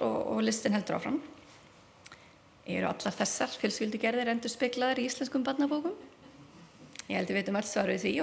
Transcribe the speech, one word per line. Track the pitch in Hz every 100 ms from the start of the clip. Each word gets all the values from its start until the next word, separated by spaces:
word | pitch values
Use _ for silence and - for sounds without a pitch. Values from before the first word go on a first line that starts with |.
og, | 113 - -
og | 220 220
listinn | 214 -
heldur | 208 185 170
áfram. | - 285 - - - - - - - - - - - - - - -
Eru | 180 180
allar | - 202 -
þessar | 202 - 247 -
fjölskyldugerðir | 220 208 220 214 226 240 240
endurspeglaðar | 233 - - 247 247 254 262
í | 247
íslenskum | - 262 277 262
barnabókum? | 277 285 302 311 415 - - - - - - - - - - -
Ég | 196
held | 185
við | 196
vitum | 190 202
öll | 214
svarið | - 196 190 196
því | 220